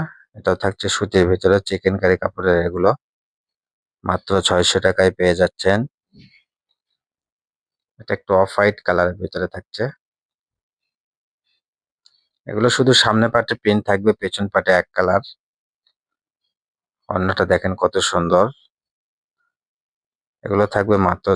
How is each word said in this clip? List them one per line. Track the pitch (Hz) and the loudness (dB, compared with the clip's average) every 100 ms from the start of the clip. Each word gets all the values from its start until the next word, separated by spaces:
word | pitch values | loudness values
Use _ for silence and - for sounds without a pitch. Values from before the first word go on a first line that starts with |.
| 160 - _ | -2 -12 _
এটাও | - 95 90 | -6 -2 -2
থাকছে | 98 - 101 | -2 -4 -6
সুতির | - 98 95 90 | -4 0 2 2
ভিতরে, | 92 92 98 | 2 2 0
চিকেন | - 98 95 95 | 0 -4 -2 0
কারি | 92 92 | 0 0
কাপড়ের | 98 - 92 87 | -2 -4 0 0
এগুলো। | 87 87 95 135 _ _ _ _ _ _ _ _ _ _ | 0 0 0 0 _ _ _ _ _ _ _ _ _ _
মাত্র | - 90 - 98 | -6 -6 -2 -2
ছয়শো | - 90 90 95 | 0 0 0 0
টাকায় | 95 92 92 - | 0 0 0 0
পেয়ে | 90 87 | 0 0
যাচ্ছেন। | 90 - 92 104 143 _ _ - - _ _ _ _ _ _ _ _ _ _ _ _ _ _ _ _ - | -2 -2 -2 -2 -4 _ _ -20 -20 _ _ _ _ _ _ _ _ _ _ _ _ _ _ _ _ -18
এটা | - | -10
একটু | 101 - | -8 0
অফ | 95 95 | 0 2
হোয়াইট | - 101 - | 2 0 0
কালারের | - 87 90 90 | -2 0 0 -2
ভিতরে | 92 90 90 | -10 -6 -8
থাকছে। | 92 - - 127 - _ _ _ _ _ _ _ _ _ _ _ _ _ _ _ _ _ _ _ _ _ _ _ _ - | -8 -14 -8 -8 -10 _ _ _ _ _ _ _ _ _ _ _ _ _ _ _ _ _ _ _ _ _ _ _ _ -10
এগুলো | 107 120 | -2 0
শুধু | - 131 | 2 2
সামনে | 120 117 110 113 | 4 2 2 2
পাটে | 117 - 120 | 0 -2 -2
প্রিন্ট | 107 104 104 | 0 0 0
থাকবে, | 98 107 | 0 0
পেছন | - 95 - 101 | -2 -4 -6 -4
পাটে | 95 92 | -2 2
এক | 90 - | 0 0
কালার। | - 92 95 - - _ _ _ _ _ _ _ _ _ _ _ _ _ _ _ _ - | -2 0 0 -4 -14 _ _ _ _ _ _ _ _ _ _ _ _ _ _ _ _ -6
ওড়নাটা | 95 92 - 92 | -2 -2 0 0
দেখেন | 90 92 92 | 0 -2 -2
কত | 90 95 | -2 -2
সুন্দর। | - 90 85 90 113 - _ _ _ _ _ _ _ _ _ _ _ _ _ _ _ _ _ _ | -2 -2 2 2 2 -4 _ _ _ _ _ _ _ _ _ _ _ _ _ _ _ _ _ _
এগুলো | - 101 104 | -4 -2 0
থাকবে | 104 101 101 | 0 0 2
মাত্র | 92 90 101 | 2 0 -2